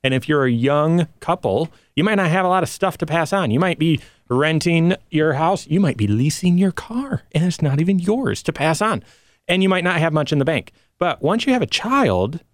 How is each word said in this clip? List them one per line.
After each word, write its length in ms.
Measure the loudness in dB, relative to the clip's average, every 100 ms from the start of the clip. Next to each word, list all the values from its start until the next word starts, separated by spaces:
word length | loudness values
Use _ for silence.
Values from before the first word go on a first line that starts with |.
And 120 | 0
if 160 | -2 0
you're 160 | 0 2
a 60 |
young 560 | 2 2 2 2 0 -2 _
couple, 500 | -4 -2 0 -2 -4 _ _
you 120 | -2 0
might 100 | 0
not 140 | 0
have 160 | 0 2
a 20 |
lot 140 | 0
of 60 | 0
stuff 280 | -2 -4 -2
to 60 | -4
pass 280 | -2 0
on. 180 | 0 0
You 80 | 2
might 180 | 0 0
be 220 | 0 0 -4 _ _
renting 680 | 0 2 0 2 2 2 0 _
your 240 | 0 0
house. 340 | 0 0 -2 -2
You 140 | 0
might 160 | 0 0
be 100 | 0
leasing 500 | 0 0 0 0 2
your 140 | 2
car, 520 | -2 -8 -8 -4 -8 -4
and 100 | -2
it's 180 | -2 0
not 200 | 0 0
even 180 | 0 0
yours 420 | 0 -2 -2 -4
to 100 | -6
pass 280 | -2 -2 0
on. 220 | 0 -2 -8 _ _ _ -4
And 140 | 0
you 60 | 2
might 160 | 2
not 160 | 0 0
have 140 | 0
much 180 | 0 0
in 80 | 0
the 60 | 0
bank. 260 | -2 -4 _ _ _
But 220 | -4 -2
once 240 | -2 0 0
you 60 |
have 100 | 0
a 40 | 0
child 720 | -4 -2 2 2 2 -2 -4 _